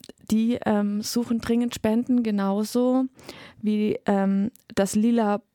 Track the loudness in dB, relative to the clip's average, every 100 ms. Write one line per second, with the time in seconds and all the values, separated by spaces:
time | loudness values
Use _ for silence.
0 | -10 -10 0 2 2 0 0 0 0 -2
1 | -2 -4 -2 -4 0 0 0 -2 0 0
2 | 2 0 2 0 0 -2 -2 0 2 2
3 | 0 -6 -20 -20 -20 -6 -2 0 0 -2
4 | 0 0 2 0 -2 -6 _ -2 0 2
5 | 2 2 2 -2 _